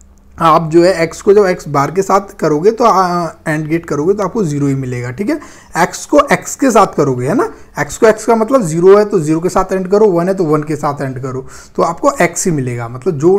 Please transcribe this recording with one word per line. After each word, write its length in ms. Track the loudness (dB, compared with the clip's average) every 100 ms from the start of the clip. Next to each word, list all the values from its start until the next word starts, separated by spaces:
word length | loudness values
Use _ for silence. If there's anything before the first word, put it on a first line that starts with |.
| -20 -20 _ -2
आप 320 | 2 2 2
जो 120 | 4
है 80 | 4 2
एक्स 180 | -2 -2
को 120 | 2
जब 120 | 4 4
एक्स 220 | 0 -4
बार 240 | -2 -2
के 100 | -2
साथ 280 | 0 0 -2 -4
करोगे 320 | -2 2 2
तो, 120 | 2
आ, 460 | 2 2 0 -2 -6 -8 -6
end 180 | -6 -4
gate 180 | -4 -4
करोगे 280 | -4 -2
तो 100 | 0
आपको 200 | -2 -2
ज़ीरो 240 | -2 -2 -2
ही 80 | -2
मिलेगा, 340 | -4 -8 -8
ठीक 180 | -6 -4
है। 60 | -6 -8 -20 -12 -4
एक्स 280 | -4 -4 0
को 140 | 2 2
एक्स 220 | -2 -4 -2
के 160 | 2
साथ 240 | 2 2 0
करोगे, 320 | -2 -2 -2
है 80 | -2
ना, 140 | -2 -6 -14 -10
एक्स 180 | -8 0
को 100 | 2
एक्स 180 | 2 0
का 100 | 0
मतलब 280 | 2 0
ज़ीरो 320 | 0 2 6 6
है 60 | 6
तो 140 | 0
ज़ीरो 200 | 0 -2
के 100 | 0
साथ 240 | -2 -2
end 160 | -4 0
करो, 160 | 2 4
वन 200 | 2 0
है 80 | -2
तो 80 | 0
वन 180 | 0
के 120 | -2 -4
साथ 260 | -4 -4
end 200 | -6 -8
करो, 240 | -8 -10 -12 -18 -12 -4
तो 80 |
आपको 280 | -2 0 -2 0
एक्स 220 | 0 0 -2
ही 60 |
मिलेगा, 360 | -2 -4 -6 -8
मतलब 280 | -6 -6 0
जो 180 | 2